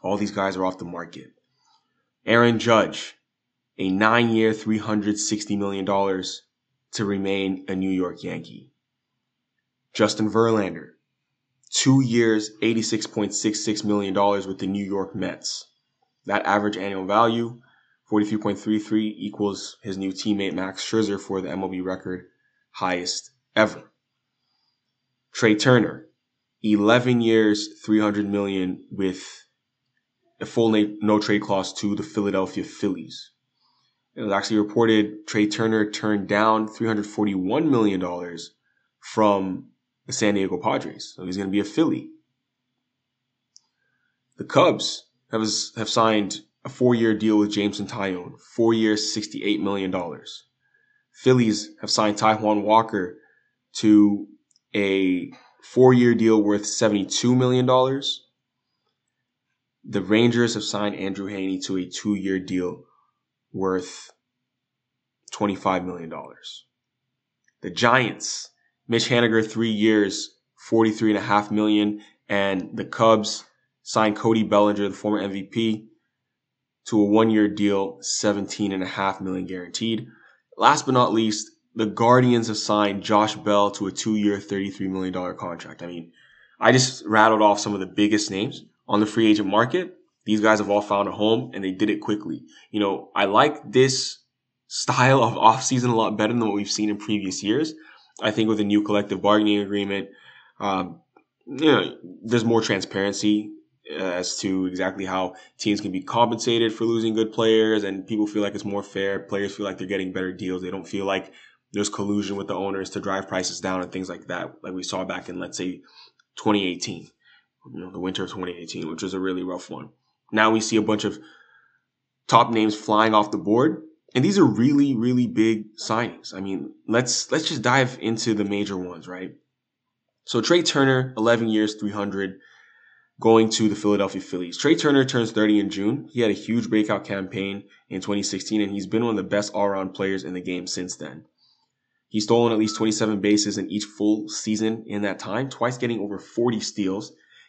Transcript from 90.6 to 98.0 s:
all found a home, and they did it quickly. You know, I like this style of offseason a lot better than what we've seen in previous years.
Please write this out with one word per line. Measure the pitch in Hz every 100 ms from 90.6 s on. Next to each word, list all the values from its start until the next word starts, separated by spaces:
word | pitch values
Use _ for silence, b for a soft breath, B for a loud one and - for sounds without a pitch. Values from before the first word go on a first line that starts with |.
| 98
all | 101
found | 104 101 101
a |
home, | 90 107 117 127
and | -
they | 95
did | 92 107
it | 104
quickly. | 110 107 85 - B B B
You | 104
know, | 101 98 - -
I | 98
like | 107 147 147 -
this | 127 131 131 - - _ _ _ _ _
style | - - - 127 135
of | 113 101
offseason | 110 131 - 131 123
a | 113
lot | 104 104
better | 107
than | 120
what | 110 101
we've | 101
seen | - 107
in | 101
previous | - 107 95 90
years. | 101 123 160 B B B